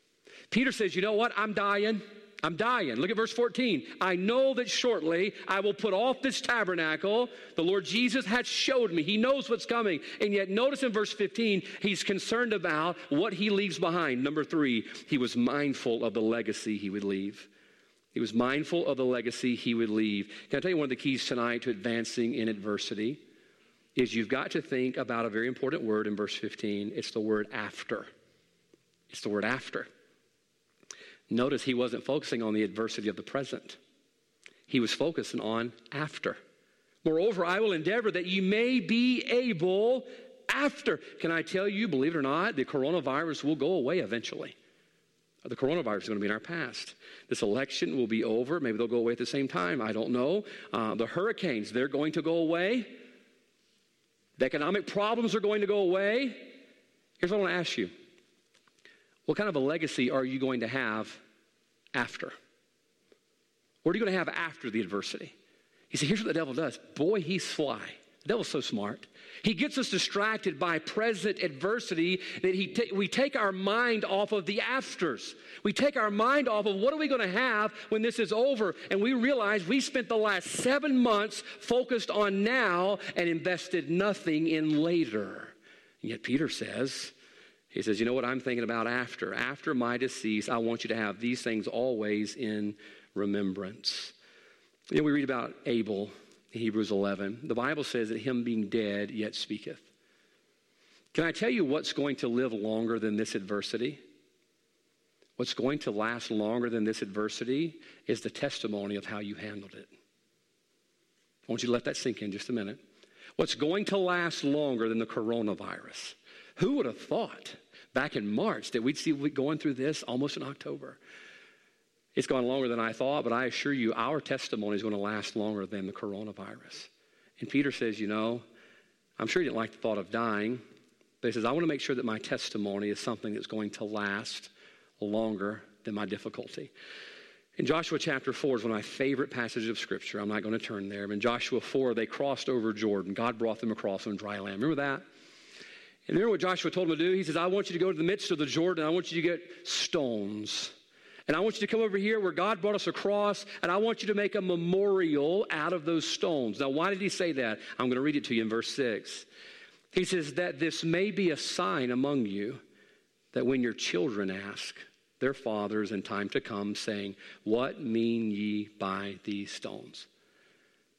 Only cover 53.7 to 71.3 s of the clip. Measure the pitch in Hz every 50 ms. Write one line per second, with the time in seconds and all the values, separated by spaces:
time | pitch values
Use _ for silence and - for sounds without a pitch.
53.7 | _ _ _ _ _ _ _ _ _ _ _ _ _ - 123 131 - 147 147 160
54.7 | 190 202 - - - 202 202 214 233 226 233 220 170 220 196 208 214 214 208 190
55.7 | 208 208 196 175 180 190 196 202 220 254 277 247 - - - - - - - -
56.7 | - _ _ _ _ _ _ _ _ _ - 175 208 208 190 175 175 180 165 -
57.7 | - 123 98 87 - - - - - - _ _ _ _ _ _ _ _ _ _
58.7 | _ _ _ - - _ _ _ _ _ _ - 151 - 208 208 170 139 131 139
59.7 | 156 175 156 147 - - 127 123 - 135 131 131 131 131 131 131 131 123 113 113
60.7 | 123 135 127 110 107 110 104 - - - - _ _ _ _ _ _ _ _ _
61.7 | _ _ _ _ - 135 120 - - - - - - - _ _ _ _ _ _
62.7 | _ _ _ _ _ _ _ _ _ _ _ _ _ _ _ _ _ _ _ _
63.7 | _ _ _ 160 175 214 233 196 190 185 160 - - - 170 160 147 - - 120
64.7 | 101 113 104 87 98 101 92 - - - - - - - - _ _ _ _ _
65.7 | _ _ _ _ - - 156 143 214 196 220 220 151 165 160 135 123 135 160 131
66.7 | - - - - - - 147 180 220 208 160 147 190 180 - - - - 156 135
67.7 | 117 107 95 - - - - _ _ _ _ 143 131 113 110 - - 147 123 -
68.7 | 117 104 101 101 120 - - - _ - - - - - - 214 214 160 262 294
69.7 | 302 269 240 - - 180 - - - 202 202 220 220 214 - 202 156 135 180 170
70.7 | 165 156 160 - - 214 220 233 226 180 170 214